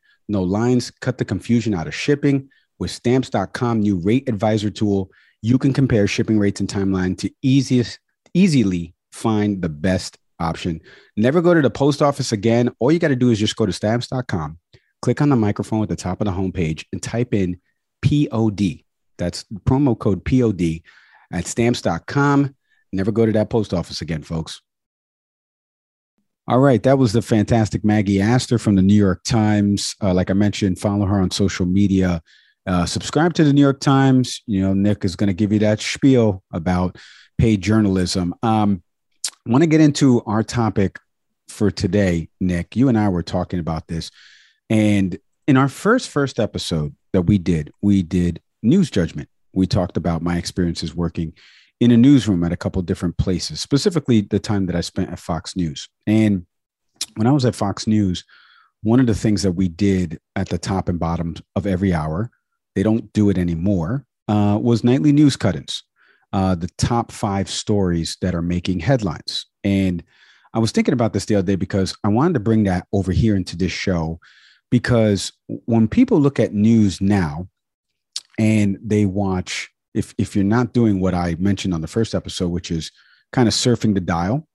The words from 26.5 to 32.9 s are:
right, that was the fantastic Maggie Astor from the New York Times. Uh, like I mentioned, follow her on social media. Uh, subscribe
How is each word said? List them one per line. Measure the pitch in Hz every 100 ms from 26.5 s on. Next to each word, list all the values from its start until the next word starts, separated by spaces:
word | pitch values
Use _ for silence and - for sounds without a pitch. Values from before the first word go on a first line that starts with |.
| 120
right, | 139 117
that | 131 135
was | 123
the | 117
fantastic | - 110 104 120 110 -
Maggie | 107 107 98 98
Astor | 104 127 - 117
from | 113 95
the |
New | 95
York | 104 101 90
Times. | - 117 107 104 101 101 - -
Uh, | 98
like | 90 90
I |
mentioned, | 98 104 - 101 87
follow | 107 101
her | 98 101
on | 90
social | - 98 - 90
media. | 95 101 95 90 85 - _ _ _ -
Uh, | 90
subscribe | 85